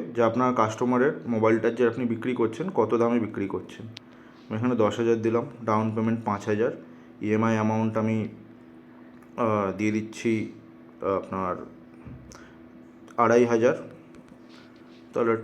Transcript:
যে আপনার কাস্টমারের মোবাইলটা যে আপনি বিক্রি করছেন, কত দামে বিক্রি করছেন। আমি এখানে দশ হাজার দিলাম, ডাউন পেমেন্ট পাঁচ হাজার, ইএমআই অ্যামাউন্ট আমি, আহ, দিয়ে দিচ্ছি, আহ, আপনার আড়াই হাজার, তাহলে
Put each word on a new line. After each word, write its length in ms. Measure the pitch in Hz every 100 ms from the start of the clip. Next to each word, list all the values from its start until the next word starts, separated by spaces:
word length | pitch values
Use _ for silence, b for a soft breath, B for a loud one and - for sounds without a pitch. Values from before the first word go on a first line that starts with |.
| 226 117
যে 60 | 117
আপনার 200 | 117 127 123
কাস্টমারের 540 | 110 110 123 123 135 - 113
মোবাইলটা 360 | 113 110 113 117 117
যে 60 | 120
আপনি 120 | 113 120
বিক্রি 200 | 113 117 123
করছেন, 240 | 113 - 185 151
কত 120 | 110 117
দামে 180 | 117 120 104
বিক্রি 220 | - 98 92
করছেন। 300 | - - 113 - B B B B -
আমি 100 | 110
এখানে 180 | 123 120
দশ 100 | 104 107
হাজার 160 | 117 117 113
দিলাম, 200 | 117 139 - 113
ডাউন 200 | 110 110 110
পেমেন্ট 240 | 113 117 113
পাঁচ 140 | 101 110
হাজার, 200 | 107 120 - B B B - 107
ইএমআই 280 | 107 113 110
অ্যামাউন্ট 340 | 107 110 110 110
আমি, 140 | 110 110
আহ, 1400 | 107 - - - - - - - - - - - 117 107 95 92
দিয়ে 120 | 107 107
দিচ্ছি, 340 | 107 - 117 110 -
আহ, 720 | - - - - - - 95
আপনার 340 | - 95 92 87 - - - - - - - B B B - - - - - -
আড়াই 220 | 117 120 120
হাজার, 220 | 117 120 156 - - - - - - B B B B B - -
তাহলে 220 | - 117 113